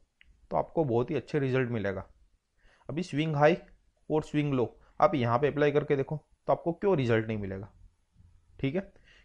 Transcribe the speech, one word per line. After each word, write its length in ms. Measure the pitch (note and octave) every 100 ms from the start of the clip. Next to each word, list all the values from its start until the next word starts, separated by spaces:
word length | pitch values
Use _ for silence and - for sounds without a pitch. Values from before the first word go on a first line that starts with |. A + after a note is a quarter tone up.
| _ _ - _ -
तो 60 | -
आपको 260 | - - D3+
बहुत 260 | A2+ B2+
ही 40 | C#3+
अच्छे 240 | - D3+
रिजल्ट 300 | C3+ C3 B2
मिलेगा। 340 | A#2 G2 F#2+ - _ _ _ _ _ _ _ -
अभी 140 | C#3
स्विंग 320 | F3+ C#3 D#3+ D3
हाई 220 | D3+ F3+ - - _ _ -
और 140 | D3+
स्विंग 300 | D3+ D3+ D3
लो 220 | C3 A2 - _ -
आप 160 | D3+ D3+
यहाँ 220 | A#2 A#2+
पे 80 | C#3+
अप्लाई 240 | C#3 D3
करके 240 | C#3+ C#3 C#3+
देखो, 220 | C3+ D#3 - _ -
तो 60 |
आपको 200 | C#3 E3+
क्यों 220 | E3+ G3+ F3+
रिजल्ट 300 | A#2+ A2+ A2
नहीं 100 | G#2+
मिलेगा, 340 | G2 F#2+ - - - _ _ _ - - _ -
ठीक 160 | C3+ E3
है? 160 | F#3+ - _ -